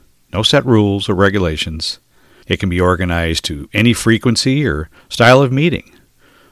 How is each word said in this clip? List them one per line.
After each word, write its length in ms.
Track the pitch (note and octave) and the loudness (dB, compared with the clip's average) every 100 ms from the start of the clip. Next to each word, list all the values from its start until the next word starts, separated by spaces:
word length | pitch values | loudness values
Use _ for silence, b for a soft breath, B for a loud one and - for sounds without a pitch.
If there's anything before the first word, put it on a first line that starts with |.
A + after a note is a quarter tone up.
| _ _ _ | _ _ _
No 120 | F#2+ | -4
set 200 | A2 D3 | 0 0
rules 440 | C3 A2+ G#2 G2+ - | 2 2 2 0 -2
or 60 | F#2 | 0
regulations. 840 | G2 G2+ F2 D#2 - D#2 D#2 - _ b b b - | 2 2 -2 -2 -6 -8 -10 -10 _ b b b -6
It 140 | G2 | -4
can 80 | G2 | -2
be 120 | F2 | 0
organized 640 | F2+ F2 F2+ E2+ E2 E2 - | 2 0 0 -2 -2 -4 -6
to 220 | D2 C#2 | -10 -6
any 200 | G2+ A#2 | 0 2
frequency 720 | A2+ - A2+ B2 A2+ C3+ C3+ | 2 0 0 0 -2 -2 -2
or 260 | C3+ D2 D#2 b b | -2 -4 -8 b b
style 340 | - A#2 B2+ | 2 4 6
of 80 | C#3 | 4
meeting, 400 | C3 E3+ C3+ - _ _ _ b b b | 0 -2 -2 -8 _ _ _ b b b